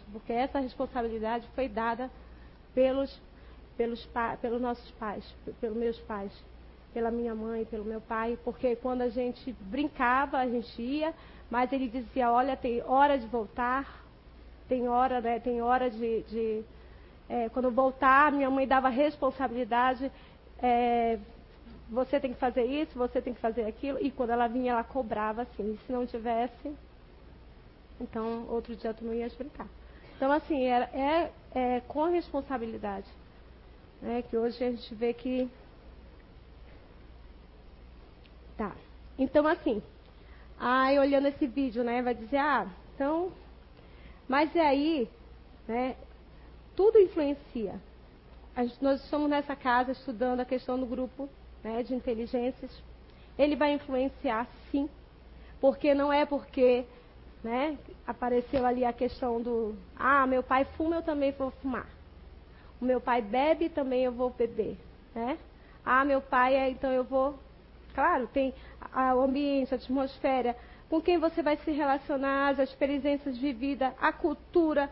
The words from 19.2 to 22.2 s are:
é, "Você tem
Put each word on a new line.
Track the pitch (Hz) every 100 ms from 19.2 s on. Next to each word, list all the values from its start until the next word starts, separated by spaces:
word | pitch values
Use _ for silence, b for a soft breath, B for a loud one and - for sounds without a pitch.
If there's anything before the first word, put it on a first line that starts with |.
| 262 262 254 240 226 233 254 247 269 B B B - -
é, | 247 240 240 240 233 220 214 - - - - - -
"Você | 226 262
tem | 285